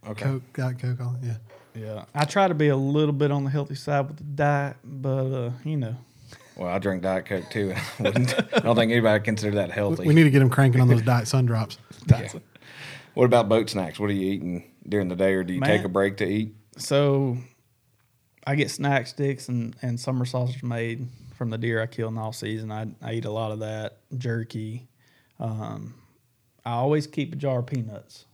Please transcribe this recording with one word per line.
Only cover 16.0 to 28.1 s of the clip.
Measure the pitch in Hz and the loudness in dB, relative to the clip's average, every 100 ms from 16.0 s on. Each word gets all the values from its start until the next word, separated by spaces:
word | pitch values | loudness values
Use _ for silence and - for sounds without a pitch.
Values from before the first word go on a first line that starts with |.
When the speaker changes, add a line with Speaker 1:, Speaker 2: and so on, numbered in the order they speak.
| 98 101 | 0 0
Speaker 1:
to | 95 | -2
eat? | 104 110 - _ - | 0 -2 -8 _ -14
Speaker 3:
So | - 143 143 139 135 123 123 _ _ _ _ _ _ _ _ _ - | -2 2 2 2 0 -4 -8 _ _ _ _ _ _ _ _ _ -4
I | 143 | 0
get | 131 | 0
snack | - 143 139 123 | -2 0 0 -2
sticks | - 139 131 - | -4 -4 -4 -4
and, | 123 117 127 | -4 -4 -6
and | 127 120 | -6 -6
summer | 127 131 123 | -4 -4 -2
sausage | 127 123 123 | -2 -4 -4
made | 123 117 117 117 123 - - - | -6 -4 -4 -6 -10 -14 -20 -8
from | 120 | -6
the | 113 | -4
deer | 117 113 | -2 -2
I | 110 | -2
kill | - 113 | -4 -6
in | 113 | -4
the | |
off | 110 110 | -8 -8
season. | 107 110 110 | -8 -6 -6
I, | 107 110 - | -8 -10 -10
I | 117 | -8
eat | 113 117 | -6 -4
a | |
lot | 107 110 | -4 -4
of | 107 | -6
that, | 110 107 107 - _ 135 | -8 -8 -8 -12 _ -8
jerky. | 123 113 113 117 110 117 123 _ _ _ _ _ | -4 -4 -4 -8 -8 -10 -14 _ _ _ _ _
Um, | 113 107 107 107 110 - _ _ _ _ _ _ - | -8 -6 -8 -10 -14 -18 _ _ _ _ _ _ -6
I | |
always | 117 135 151 147 | -2 0 0 -2
keep | - 139 | -6 -6
a | - | -4
jar | 143 127 | -2 -2
of | 123 | -2
peanuts. | 139 110 101 - | -6 -6 -10 -18